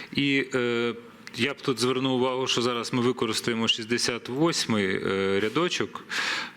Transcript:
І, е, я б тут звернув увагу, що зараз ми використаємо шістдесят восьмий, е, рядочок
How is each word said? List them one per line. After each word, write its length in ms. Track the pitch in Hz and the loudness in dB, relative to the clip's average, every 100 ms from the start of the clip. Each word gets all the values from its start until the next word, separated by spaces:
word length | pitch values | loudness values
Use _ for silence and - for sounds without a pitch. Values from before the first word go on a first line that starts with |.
| - | -4
І, 320 | - 139 139 135 | 0 2 2 2
е, 400 | 131 120 117 120 110 - - - - | 0 0 0 0 -2 -10 -20 -12 -2
я 160 | 127 | -2
б 80 | 139 | -2
тут 180 | - 120 | -2 0
звернув 340 | 123 127 131 127 | 2 2 0 2
увагу, 260 | 131 127 127 | 2 0 0
що 140 | - | 0
зараз 320 | 120 120 110 | 0 0 -2
ми 80 | 127 | 0
використаємо 680 | 120 120 117 110 - 113 113 | 2 2 0 -2 -2 0 0
шістдесят 600 | - 110 117 - 120 - | 0 0 0 0 -2 -4
восьмий, 560 | 127 170 165 - 110 95 | 0 2 2 2 2 2
е, 540 | 98 87 95 95 98 | 0 0 0 2 2
рядочок 640 | 107 123 175 - 101 - - - - - - | 2 0 0 0 -4 -6 -8 -4 -2 -4 -6